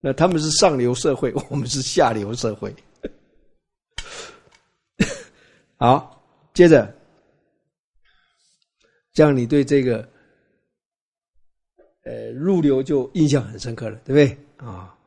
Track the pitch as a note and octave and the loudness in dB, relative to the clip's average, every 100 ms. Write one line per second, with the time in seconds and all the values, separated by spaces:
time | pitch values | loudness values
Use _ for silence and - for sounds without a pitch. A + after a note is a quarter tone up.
0 | C#3 C3+ E3 E3+ D#3 D3+ - C#3 A#2+ B2 | -4 0 0 0 -2 2 2 2 -2 0
1 | - C3 B2+ - - C#3 B2 C#3 C3 - | -2 -2 -4 -6 -8 -8 -6 -8 -4 0
2 | C3+ A2 G2+ A#2+ A#2 G#2 G2+ - _ _ | 0 0 -8 -6 -6 -6 -12 -14 _ _
3 | - - _ _ _ _ _ _ _ - | -20 -20 _ _ _ _ _ _ _ -18
4 | - - - - _ _ _ _ _ _ | -16 -16 -20 -20 _ _ _ _ _ _
5 | - - - _ _ _ _ _ A#2+ C3+ | -4 -4 -18 _ _ _ _ _ 0 0
6 | - _ _ _ _ - F3 D3+ G2+ - | -2 _ _ _ _ 4 6 6 4 -10
7 | _ _ _ _ _ _ _ _ _ _ | _ _ _ _ _ _ _ _ _ _
8 | _ _ _ _ _ _ _ _ _ _ | _ _ _ _ _ _ _ _ _ _
9 | _ - D3+ C3+ A#2+ D3 C#3 C#3+ B2 A2+ | _ 2 4 4 0 0 2 0 0 -4
10 | A#2+ _ _ _ _ _ _ _ _ _ | -8 _ _ _ _ _ _ _ _ _
11 | _ _ _ _ _ _ _ _ _ _ | _ _ _ _ _ _ _ _ _ _
12 | - A#2 A2+ A#2 E3 F#3+ D3+ C3 C#3 D3 | -16 -14 -14 -6 0 2 4 2 0 -2
13 | B2+ - D3+ C#3 G#2+ A2+ A#2+ A#2 A2 G#2+ | -2 0 2 2 -2 -12 -12 -10 -10 -12
14 | - C#3 C#3 - - _ A#2+ F#2+ F#2+ _ | 0 4 4 2 -20 _ -18 -16 -18 _